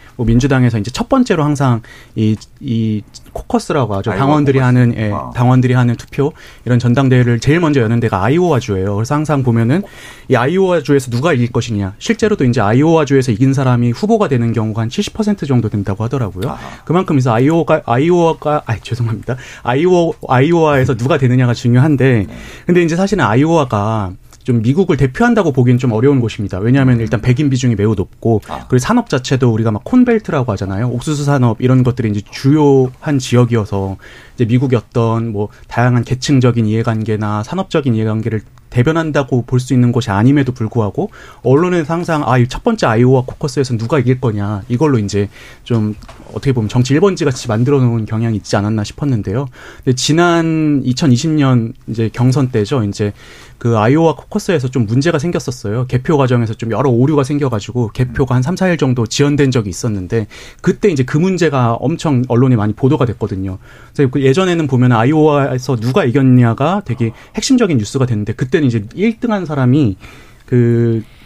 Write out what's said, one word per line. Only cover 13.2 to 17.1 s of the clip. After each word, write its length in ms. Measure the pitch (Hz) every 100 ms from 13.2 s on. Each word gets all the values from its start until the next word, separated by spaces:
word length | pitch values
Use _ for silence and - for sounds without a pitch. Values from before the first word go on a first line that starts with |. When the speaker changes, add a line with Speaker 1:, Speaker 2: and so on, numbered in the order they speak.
| 127
Speaker 1:
이긴 200 | 101 135
사람이 380 | 135 131 120 120
후보가 380 | 117 202 226 190
되는 240 | 135 117
경우가 300 | 113 110 110
한 60 | 113
칠십 240 | - 208
퍼센트 300 | - 214 202 147
정도 220 | 127 107
된다고 360 | 104 98 95
하더라고요. 440 | 113 139 107 90 107
Speaker 2:
아하. 340 | 67 67 -
Speaker 1:
그만큼 300 | - 170 190